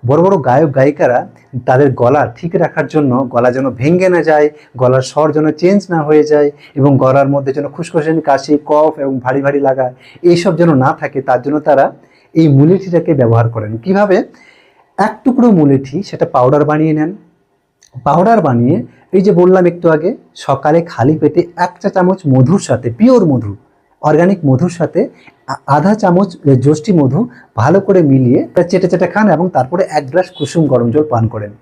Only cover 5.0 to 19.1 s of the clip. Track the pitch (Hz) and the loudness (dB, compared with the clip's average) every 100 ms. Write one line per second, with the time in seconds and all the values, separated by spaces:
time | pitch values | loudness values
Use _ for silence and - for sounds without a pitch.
5 | 131 - 156 151 151 151 175 202 190 170 | -2 -2 0 0 -2 0 0 0 0 -4
6 | 147 151 151 151 147 143 - - 139 135 | 2 2 4 2 0 -4 -14 -2 2 2
7 | 131 135 139 139 135 139 143 139 165 170 | 2 2 2 -2 -4 -6 -8 -10 -6 -4
8 | 151 160 151 139 143 147 147 151 156 - | -2 -2 0 -2 0 -2 0 0 0 -2
9 | 139 135 123 135 139 143 135 135 127 127 | -6 -4 -4 -2 -2 0 -2 -2 -4 -6
10 | - - 175 175 185 160 170 143 131 156 | -20 -4 0 2 0 0 2 2 0 -2
11 | 147 135 127 123 131 151 151 139 135 - | -6 -8 -2 -2 -2 -4 0 2 2 -2
12 | _ _ _ 165 165 135 151 185 190 170 | _ _ _ 0 2 4 4 2 0 -4
13 | 170 151 120 113 117 117 107 110 143 190 | -2 0 2 2 0 -4 -8 -10 -2 0
14 | 208 190 - - _ _ _ _ _ - | 2 0 -2 -12 _ _ _ _ _ -4
15 | 208 - - 247 240 190 147 135 139 156 | -4 -2 -2 2 2 4 4 2 -2 -10
16 | 202 - 165 - 123 143 143 151 156 151 | -10 -6 -4 0 2 2 0 0 0 -2
17 | 156 202 _ _ _ _ _ _ _ 131 | -4 -8 _ _ _ _ _ _ _ -8
18 | 143 151 190 233 156 120 120 180 247 _ | -2 0 2 2 2 0 0 -2 -4 _
19 | _ | _